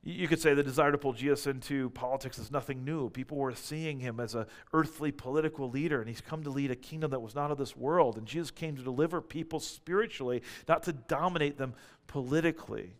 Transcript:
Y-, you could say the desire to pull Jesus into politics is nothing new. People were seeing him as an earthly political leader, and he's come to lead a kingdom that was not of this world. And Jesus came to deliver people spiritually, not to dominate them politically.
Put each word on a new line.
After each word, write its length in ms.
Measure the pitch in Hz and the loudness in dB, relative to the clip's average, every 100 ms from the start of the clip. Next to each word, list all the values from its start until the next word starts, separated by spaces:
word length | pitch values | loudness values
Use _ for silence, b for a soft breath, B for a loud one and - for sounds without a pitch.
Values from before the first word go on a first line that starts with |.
Y-, 100 | - | -8
you 140 | 175 170 | -2 2
could 140 | 165 | 6
say 140 | 160 143 | 6 6
the 80 | |
desire 280 | 135 131 147 | 4 6 6
to 60 | 143 | 6
pull 160 | 143 | 0
Jesus 320 | 113 139 139 143 | 0 2 2 2
into 460 | 131 - 139 127 | -4 -2 0 0
politics 480 | - 127 135 135 - | -2 -2 -2 -4 -8
is 100 | - | -4
nothing 340 | 143 127 131 | -4 -4 -6
new. 280 | 131 160 123 | -4 -2 -4
People 260 | 131 131 147 | -4 -6 -2
were 160 | 131 | -2
seeing 460 | 117 - 156 160 139 | -4 -8 -6 -4 -4
him 200 | 127 113 | -6 -4
as 140 | 117 | -4
an 140 | 117 110 B - | -4 -6 B 0
earthly 380 | 156 156 - 151 | 2 2 0 -4
political 580 | 143 127 147 156 151 131 | -2 -2 2 0 -2 -4
leader, 300 | 127 160 139 | -2 0 0
and 100 | 110 | -2
he's 120 | 113 | -8
come 220 | - 160 | -8 -8
to 60 | 147 | -4
lead 220 | 135 139 | -2 -2
a 40 | 127 | -2
kingdom 360 | - 156 156 | -6 -4 -2
that 80 | 131 | -2
was 160 | 113 135 | -4 -4
not 160 | 147 | -2
of 80 | 147 | -2
this 180 | 127 - | -4 -2
world. 400 | 127 175 139 110 | 2 6 6 4
And 80 | 107 | -6
Jesus 240 | 151 160 | -4 -6
came 260 | - 160 143 | -6 -6 -4
to 40 | |
deliver 400 | 127 127 160 165 | -4 2 2 0
people 380 | - 165 160 160 | -4 -8 -4 -6
spiritually, 840 | - - - 185 233 - 131 123 B B - | -6 -10 0 0 0 -2 -2 -2 B B 2
not 140 | 165 | 2
to 100 | - | 2
dominate 680 | 143 - 147 180 170 147 143 | -4 -2 2 2 4 2 0
them 160 | 135 120 B B - | -6 -6 B B -8
politically. 880 | 143 127 156 165 160 - 110 92 | -6 2 4 4 0 -6 -8 -8